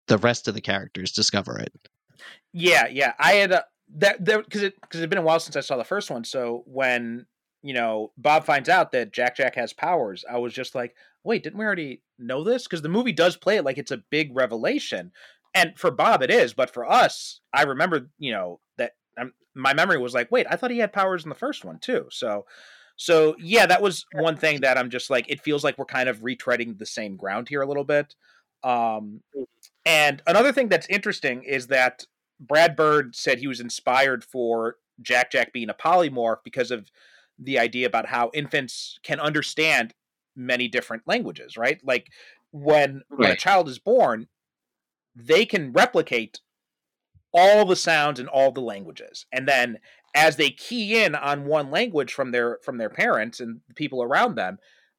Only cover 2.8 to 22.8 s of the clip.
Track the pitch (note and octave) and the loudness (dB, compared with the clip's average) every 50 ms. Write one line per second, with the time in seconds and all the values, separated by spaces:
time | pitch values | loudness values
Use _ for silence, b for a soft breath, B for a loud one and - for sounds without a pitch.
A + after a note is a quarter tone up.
2.8 | A#2 - B2+ C3+ C#3 B2 - - D3+ E3+ G3+ G3+ G3+ F3+ F#3 E3 - _ _ _ | 4 2 0 -2 -2 -2 0 2 4 4 4 4 4 4 2 0 0 _ _ _
3.8 | _ _ D3 D3+ G3+ G3 G3+ - F3 G#3 G#3+ G#3+ G#3+ - - G#3 G3+ G3 - _ | _ _ -4 0 2 2 2 0 0 0 0 0 0 -4 -6 -4 -4 -4 -6 _
4.8 | - _ - E3 E3 D#3+ G3 F#3+ D#3+ D#3+ E3 E3 E3 - D3 C#3+ C3 - C#3 B2 | -20 _ -8 -6 -4 -2 -2 0 2 2 2 2 0 -4 -8 -8 -4 -4 -4 -4
5.8 | A2+ - F#3 G3+ - - C#3+ A#2+ A2+ - - C3 B2 A#2+ A#2 A#2+ - - B2+ C3+ | -4 -4 -4 -6 -6 -6 -10 -10 -10 -8 -6 -6 -6 -4 -6 -8 -10 -10 -6 -2
6.8 | C3+ B2+ B2 A#2+ A#2+ A#2 A#2 A#2+ - _ _ _ _ _ _ _ - C#3 C3 A#2+ | 0 0 0 -2 -4 -6 -10 -12 -14 _ _ _ _ _ _ _ -14 -6 -4 -2
7.8 | A#2 A2+ A2 G#2+ A2 - _ C3 A#2 D3 D3+ D#3+ D#3 - D3 C3+ A#2+ D3+ F3+ F#3 | -2 -2 -2 -4 -6 -8 _ -4 0 2 2 2 2 2 0 0 2 2 2 2
8.8 | D#3 - - B2 A#2 G2+ - A#2+ B2 B2 - - C3 A#2+ - C3 A#2 A2 - - | 2 0 -2 -4 -4 -4 -4 -2 -2 -2 0 -2 -2 -2 -2 -4 -8 -8 -6 -6
9.8 | D3+ E3 F3+ D#3+ B2 G2+ F#2 - - - B2 B2 A#2+ A#2+ A2 B2+ B2 - - C3 | -4 -2 0 0 -2 -4 -6 -12 -14 -8 -6 -6 -6 -6 -8 -10 -12 -8 -8 -8
10.8 | A#2+ A#2 _ b b b b b - F#3+ A#3 F3 - D#3 - G3+ A3 G#3+ G3 F3 | -8 -8 _ b b b b b -6 -4 -4 -4 -4 -8 -10 -6 -4 -4 -4 -4
11.8 | D3+ C3+ B2 - _ _ _ _ A#2+ A#2 B2+ C#3+ E3 A3 B3+ B3 - - F3+ E3 | -6 -10 -12 -16 _ _ _ _ -10 -6 -6 -4 -2 -2 -2 -2 -2 -8 -10 -8
12.8 | D3 D#3+ F3 A3+ B3 A#3 E3 D#3+ E3 F3+ E3+ - - F#3+ G#3+ G3+ D3 C3+ C3 C#3+ | -6 -2 -2 0 0 0 0 2 2 2 2 0 0 0 0 2 0 -2 -4 -6
13.8 | C#3 - C#3 A2+ _ - C#3+ D3+ D#3 C#3+ B2 C3 B2+ G#2+ A#2 A2+ B2+ F#3 C#4 D4 | -6 -8 -10 -10 _ -4 -2 -2 -2 -2 0 -2 0 0 -2 -4 -2 -2 -2 -2
14.8 | - - A2+ F#2 F2 F2+ b b b b b b b b - F#3+ F3 D#3+ - - | -4 -6 -8 -8 -8 -10 b b b b b b b b 0 0 0 0 -2 -2
15.8 | - E3+ - - D#3+ A3 G#3+ C3 C3 C#3 G#3 A#3+ D#3 A#2+ - B2+ B2+ - - B2 | -2 -2 0 2 2 4 4 2 2 4 4 4 4 2 0 -2 -2 -2 -2 -10
16.8 | A#2 A#2+ G3+ B3 G3+ C#3+ - - - - - _ _ - - C#3 D3+ C#3 C3 C#3 | -2 2 4 4 4 4 2 -4 -14 -16 -16 _ _ -4 0 0 0 0 0 -2
17.8 | E3+ F#3 E3 C#3 B2+ D3 _ _ D3+ B2+ A2 G2 F#2 F2+ E2+ - _ _ _ - | 0 0 0 -2 -4 _ _ _ -8 -6 -6 -4 -6 -8 -10 -14 _ _ _ -8
18.8 | A#2+ - _ _ _ _ _ - C3 B2+ _ _ _ _ _ C3+ C3 C3+ C#3 D#3 | -8 -8 _ _ _ _ _ -12 -12 -12 _ _ _ _ _ -2 0 0 2 2
19.8 | F3 G3 E3+ C3+ B2 B2 B2+ B2 A#2+ - A#3 B3+ - - E3+ - C4 B3 A#3+ A#3 | 2 2 2 0 0 -2 -2 -2 -2 2 0 0 0 0 -2 -4 -2 -4 0 0
20.8 | A3 G3+ - G3+ F#3+ F#3+ F#3 F3 D#3 D3+ C#3 - A#3 D4 C#4+ - - F3 E3 - | -2 0 0 0 0 0 0 -4 -6 -10 -12 -8 -8 -8 -8 -8 -12 -16 -16 -14
21.8 | - B3+ B3+ - - - - - C3 A2 G#2 G#2 - B B B B B B B | -6 -4 -4 -4 -4 -6 -10 -8 -4 -4 -4 -4 -6 B B B B B B B